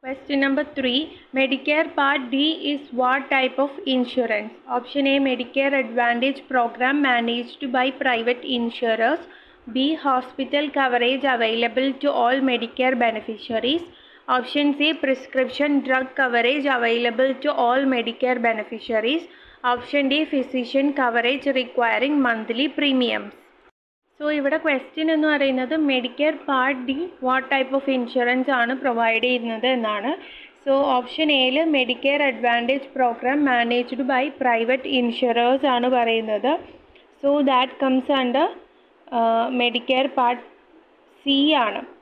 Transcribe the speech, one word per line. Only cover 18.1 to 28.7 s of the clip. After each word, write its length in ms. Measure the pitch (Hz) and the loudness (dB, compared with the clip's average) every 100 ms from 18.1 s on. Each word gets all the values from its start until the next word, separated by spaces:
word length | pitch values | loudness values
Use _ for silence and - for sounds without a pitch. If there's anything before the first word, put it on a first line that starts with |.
| 233 247 247 233 | -2 -2 0 0
beneficiaries. 760 | 226 208 226 - 226 220 311 339 - - - 247 | -2 -6 -10 -2 -2 0 -2 -6 -20 -20 -6 -2
Option 340 | 240 247 285 269 | -2 -2 -2 0
D, 100 | 285 311 | 0 0
physician 540 | 285 247 262 240 269 277 277 | -2 -2 -4 -2 0 0 0
coverage 460 | 254 233 233 269 277 262 | 0 2 0 0 0 -2
requiring 540 | 247 - 233 214 262 294 254 | -2 0 0 2 0 2 2
monthly 420 | 226 220 226 294 302 | 0 -4 -2 -2 0
premiums. 540 | 285 262 240 214 208 - _ _ _ _ _ _ _ _ | 0 2 0 -2 -6 -18 _ _ _ _ _ _ _ _
So, 100 | 294 302 | -4 -2
ഇവിടെ 200 | 277 311 | 0 0
ക്വസ്റ്റ്യൻ 440 | 320 269 262 - 320 | 0 -2 -4 -2 0
എന്ന് 140 | 320 302 | 2 2
പറയുന്നത് 400 | 294 277 254 254 320 302 | 2 2 0 0 0 2
Medicare 480 | 254 247 247 294 302 - | 0 -2 0 0 0 -2
Part 300 | 269 254 269 247 | 0 2 -2 -4
D 60 | 269 359 - 254 | -4 -4 -4 0
what 180 | 262 262 | 0 0
type 180 | 277 262 269 | -2 0 -2
of 80 | 269 | 0
insurance 560 | 262 240 262 240 254 262 262 | -2 0 0 0 0 0 0
ആണ് 160 | 233 | 0